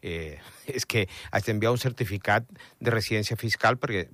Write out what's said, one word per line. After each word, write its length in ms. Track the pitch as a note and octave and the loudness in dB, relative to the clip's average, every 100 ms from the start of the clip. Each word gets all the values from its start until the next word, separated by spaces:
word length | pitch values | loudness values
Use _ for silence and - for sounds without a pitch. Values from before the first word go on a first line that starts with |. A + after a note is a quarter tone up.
eh, 380 | F#2 E2 D#2 D2 - - - | -8 -6 -8 -12 -18 -12 -6
<laughs> 0 | |
"És 200 | B2+ - | -4 0
que 220 | A2+ F#2+ - - | 0 0 -4 -4
haig 120 | G2+ | -2
d'enviar 280 | A2+ G#2 A2+ | 0 2 2
un 40 | B2 | 2
certificat 640 | C3 - G2 G2 - G#2 A#2 - - _ | 0 -2 -4 -2 2 2 2 -10 -20 _
de 120 | A#2+ | 2
residència 420 | A2+ - G#2+ G#2+ A2+ | 2 2 0 0 -2
fiscal 440 | A2+ - A2 B2 | -2 2 4 4
perquè, 240 | - G2 - | 0 -2 -4